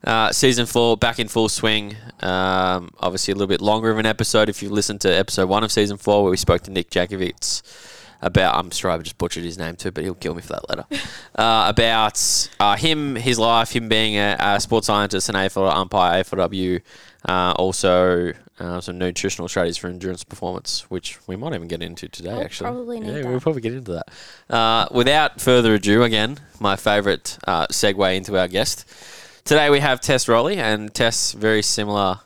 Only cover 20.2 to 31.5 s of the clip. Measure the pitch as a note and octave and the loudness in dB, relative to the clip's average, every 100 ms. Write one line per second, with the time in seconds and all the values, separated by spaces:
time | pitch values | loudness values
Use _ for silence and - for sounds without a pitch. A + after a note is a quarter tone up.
20.2 | - F2+ F2+ F#2 - - - F#2 - - | -12 -10 -8 -8 -6 -8 -6 -10 -10 -14
21.2 | - F#2 C#3+ A#2 E2+ E2 F2 E2+ E2 - | -12 -10 -8 -8 -8 -8 -10 -12 -16 -12
22.2 | E2+ A2+ E2 - - B3 A#3+ A#3+ G#3+ - | -10 -8 -8 -8 -10 -8 -10 -10 -10 -8
23.2 | B2+ B2+ D#3+ C#3+ A2+ B2+ A#2 E2+ - - | -6 -4 -2 -2 -6 -8 -8 -10 -10 -18
24.2 | - - _ A#2 A2+ A2+ - B2 A#2+ D3+ | -20 -20 _ 2 4 4 2 2 4 4
25.2 | D3 - - B2 A2+ G#2+ G2 G#2+ A#2+ A2 | 2 0 4 6 6 4 6 4 6 2
26.2 | A2 C#3 - - G#2 G2 - G#2 G2+ E2 | 0 -4 -16 -4 -2 0 2 2 2 -2
27.2 | - - - E2+ C#2+ - G#2+ G2 F#2+ F#2 | -4 -8 -2 0 0 0 0 2 0 0
28.2 | G2 G2 F2+ F#2+ - - - - - - | -2 0 0 0 -2 -4 -12 -20 -20 -20
29.2 | - - - D3+ D3 C#3+ C#3+ B2+ - C3 | -20 -16 2 4 6 4 4 0 2 0
30.2 | - A#2 C#3 G3 A2+ G#2+ G#2+ - A#2 - | 4 4 4 0 0 -2 -4 0 0 2
31.2 | - A2 A2 | -4 0 2